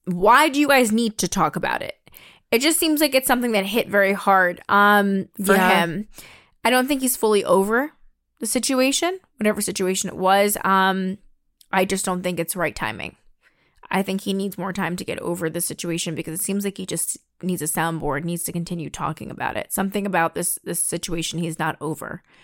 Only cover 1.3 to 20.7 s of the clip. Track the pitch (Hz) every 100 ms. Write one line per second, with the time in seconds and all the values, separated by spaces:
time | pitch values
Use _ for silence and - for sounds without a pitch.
1.3 | - 156 - - 60 - - - - -
2.3 | _ - 226 285 311 330 294 302 262 262
3.3 | 247 240 220 196 208 - 202 196 196 -
4.3 | 190 180 175 - 202 202 208 202 196 180
5.3 | - 190 190 185 180 170 185 214 - -
6.3 | - _ _ 233 254 254 285 262 - 220
7.3 | 208 - 185 196 226 294 _ - _ _
8.3 | - 226 254 240 262 262 269 339 381 _
9.3 | - 214 214 208 - 185 190 190 - 185
10.3 | 196 208 202 - 190 190 190 185 196 -
11.3 | _ _ _ - 190 190 190 - 180 180
12.3 | 170 170 190 165 - 113 107 - - _
13.3 | _ _ _ _ _ - 190 196 196 -
14.3 | 196 196 185 180 185 170 180 185 - -
15.3 | 175 165 165 170 - 170 165 175 160 170
16.3 | 160 - 196 202 190 190 170 - - _
17.3 | _ 180 180 151 - 165 165 147 139 165
18.3 | 170 - 175 170 175 151 - 151 156 -
19.3 | - - - - - 196 208 202 185 165
20.3 | - 175 - -